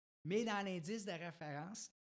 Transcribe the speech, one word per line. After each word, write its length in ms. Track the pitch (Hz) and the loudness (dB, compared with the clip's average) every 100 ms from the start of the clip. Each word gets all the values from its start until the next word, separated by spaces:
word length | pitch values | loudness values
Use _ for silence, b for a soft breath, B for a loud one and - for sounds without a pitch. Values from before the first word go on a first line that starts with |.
| _ _ | _ _
mais 200 | 156 208 | 2 4
dans 200 | 226 202 | 4 2
l'indice 400 | 196 180 156 220 | 2 0 0 -2
de 80 | 202 | 0
référence, 800 | 170 170 160 151 143 170 220 - _ | -2 -4 -6 -4 -4 -4 -6 -8 _